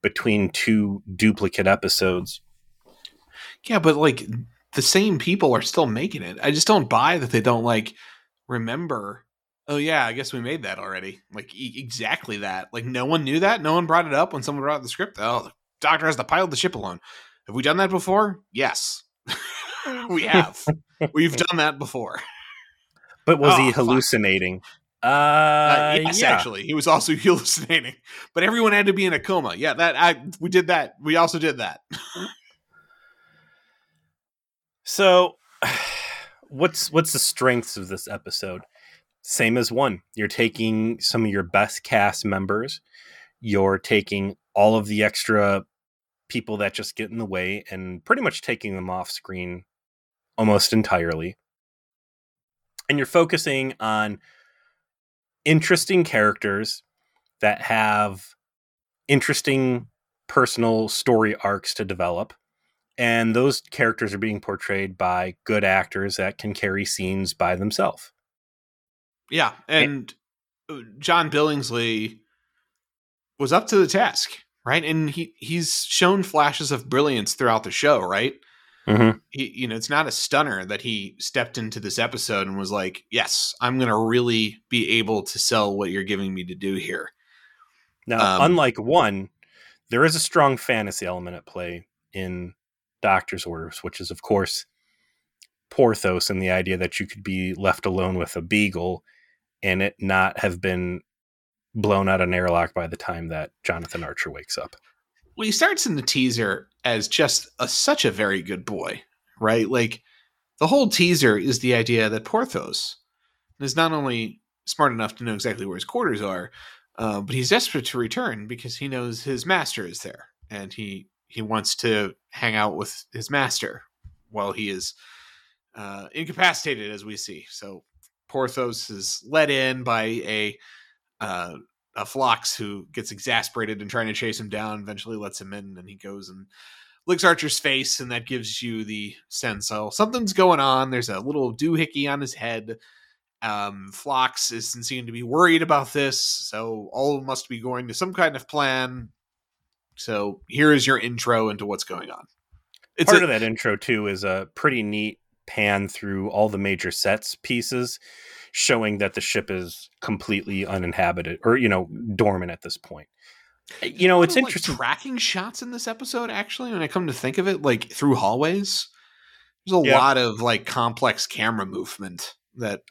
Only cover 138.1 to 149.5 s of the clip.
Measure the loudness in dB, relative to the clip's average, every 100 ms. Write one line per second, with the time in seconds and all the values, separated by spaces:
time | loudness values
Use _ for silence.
138.1 | -8 -6 -8 -6 -8 -8 -8 -8 -8 -10
139.1 | -14 _ -8 -6 -4 -6 -6 -4 0 0
140.1 | 0 -2 4 6 6 4 2 0 -2 -4
141.1 | -6 -4 -2 -4 -2 0 0 0 -2 -4
142.1 | -4 -6 -8 -8 -8 -10 -16 _ _ _
143.1 | _ _ _ -6 -4 -6 -8 -16 -12 -4
144.1 | 0 0 0 -6 -6 -8 -10 -8 -10 -10
145.1 | -10 -2 4 6 6 4 2 2 0 0
146.1 | 0 -2 -4 -6 -8 -8 -8 -8 -2 0
147.1 | 0 -2 -8 -8 -10 -6 -6 -6 -6 -4
148.1 | 0 0 0 -6 -2 0 0 -4 -8 -16
149.1 | _ _ _ _